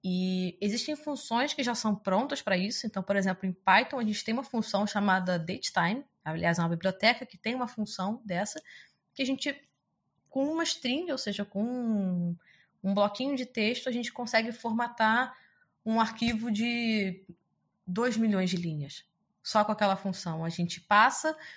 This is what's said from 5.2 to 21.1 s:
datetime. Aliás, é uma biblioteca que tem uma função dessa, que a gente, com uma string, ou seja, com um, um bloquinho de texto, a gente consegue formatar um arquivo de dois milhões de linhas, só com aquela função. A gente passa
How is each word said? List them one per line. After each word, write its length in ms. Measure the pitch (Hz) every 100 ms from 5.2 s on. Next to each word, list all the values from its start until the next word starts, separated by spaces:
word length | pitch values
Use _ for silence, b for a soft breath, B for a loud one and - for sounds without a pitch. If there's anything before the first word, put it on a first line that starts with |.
| 180 175
datetime. 680 | 165 - - - 170 240 - _
Aliás, 340 | 156 160 170 170
é 40 |
uma 60 | 170
biblioteca 560 | 165 190 185 220 247
que 140 | 254 -
tem 160 | 220
uma 140 | 254 240
função 520 | - 208 - 190 233
dessa, 360 | 220 175 208 - B B B B _
que 80 | -
a 40 | 262
gente, 280 | 269 294 269 _ _ _ _ _ _ _
com 160 | 269 285
uma 160 | 320
string, 460 | 330 - 247 269 359
ou 60 | 262
seja, 260 | - 202
com 180 | 202 196
um, 760 | 226 247 233 214 185 180 175 175 b b b _
um 100 | 190
bloquinho 400 | 202 202 202 262
de 120 | 269 247
texto, 420 | - 214 240 262
a 40 |
gente 200 | 240 233
consegue 400 | - 233 226 226
formatar 800 | 233 233 220 240 240 220 233 254 B B B B _ 220
um 120 | 226
arquivo 500 | 220 - 233 220 233
de 720 | 208 233 240 233 220 190 185 - - _ _ _ _ -
dois 300 | 180 247 220
milhões 320 | 226 196 185
de 60 | 180
linhas, 480 | 170 151 139 - - _ _ _
só 220 | - 220
com 80 | 208
aquela 240 | 214 202 190
função. 480 | 196 180 175 160
A 40 | 165
gente 300 | - 170 -
passa 540 | _ 208 240